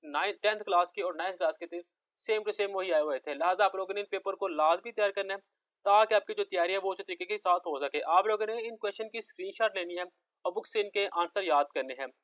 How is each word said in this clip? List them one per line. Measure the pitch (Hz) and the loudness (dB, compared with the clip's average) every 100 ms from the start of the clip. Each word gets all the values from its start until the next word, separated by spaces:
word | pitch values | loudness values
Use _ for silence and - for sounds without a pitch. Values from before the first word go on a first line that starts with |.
| 156 | -2
नाइन-, | 147 190 190 | -2 0 0
tenth | 208 214 | 0 0
class | 208 175 175 | 2 2 2
के | - | 0
और | 185 160 | -4 -2
ninth | 180 185 | -6 0
class | 165 156 | -2 -2
के | 170 | -8
थे | 170 170 _ _ _ | -10 -12 _ _ _
same | - 214 208 | -2 -2 0
to | |
same | 208 202 | -2 -2
वही | 196 185 | -2 2
आए | 156 | 2
हुए | 151 135 | 2 -2
थे। | - | -4
लिहाजा | 143 165 185 | -2 0 4
आप | 202 190 | 2 2
लोगों | 190 | -4
ने | 196 | -6
इन | 202 | -4
पेपर | 196 190 190 | -4 -4 -4
को | 196 | -4
लाजमी | 156 156 175 - | 2 2 2 0
तैयार | - 208 | 0 0
करना | 196 196 | 0 -4
है | 196 _ _ _ _ - | -6 _ _ _ _ 4
ताकि | 202 220 | 6 8
आपकी | 214 - | 4 2
जो | 208 | -4
तैयारी | 202 180 170 | -2 0 2
है | 196 | 0
वो | 190 | -2
उसी | 185 | -6
तरीके | 190 175 180 | -8 -8 -6
के | 208 | -4
साथ | 185 180 175 | 2 2 2
हो | 143 | -4
सके। | 139 156 156 | -2 -4 2
आप | 170 202 | 4 4
लोगों | 214 214 | 0 -2
ने | 226 | -4
इन | 226 226 | -8 -6
question | 208 202 220 | -8 -6 -10
की | 226 | -10
screenshot | 214 - 190 196 220 190 | -12 -12 -12 -2 -2 -2
लेनी | 175 | -6
है | 175 180 _ _ _ | -6 -8 _ _ _
और | - | -6
book | 180 - | -6 -4
से | 226 | -4
इनके | 202 202 202 - | -2 -2 -2 0
answer | 170 - | -2 -2
याद | 190 147 143 | 2 2 2
करने | 147 131 | -2 -6
हैं। | 127 131 _ | -6 -8 _